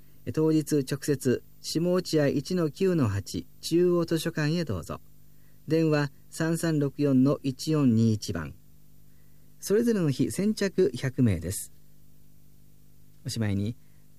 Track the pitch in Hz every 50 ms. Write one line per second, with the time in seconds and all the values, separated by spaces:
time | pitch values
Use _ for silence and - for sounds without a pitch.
0 | - - - - - - - 156 156 160 156 156 147 - 156 147 135 - 147 139
1 | - - 143 131 - 131 117 - - - - - - - - 160 170 175 180 185
2 | 175 - - 156 147 139 - 143 139 - 185 185 165 156 143 - 190 190 180 165
3 | 135 107 98 101 92 - - 87 - - - - - - 165 170 180 180 175 175
4 | 165 165 170 160 - 165 160 - 151 147 160 180 170 - - 90 73 - 71 -
5 | - - - - - - - - - - - - - - 156 160 165 160 151 147
6 | 143 139 - - - - - - 160 160 170 160 - 165 160 151 143 143 - -
7 | 143 143 135 127 131 139 147 - - 139 131 - - 156 160 151 143 127 113 110
8 | 113 113 107 104 - - 101 87 78 71 - - - - - - - - - -
9 | - - - - - - - - - - - - - - 190 214 240 240 226 202
10 | 170 151 131 - 139 - - - 190 214 214 - 202 190 - - 185 - - 131
11 | - 135 - - 127 113 95 80 78 85 95 - - - - - - - - -
12 | - - - - - - - - - - - - - - - - - - - -
13 | - - - - - 139 - 113 110 104 101 101 101 104 123 - - - - -
14 | - - -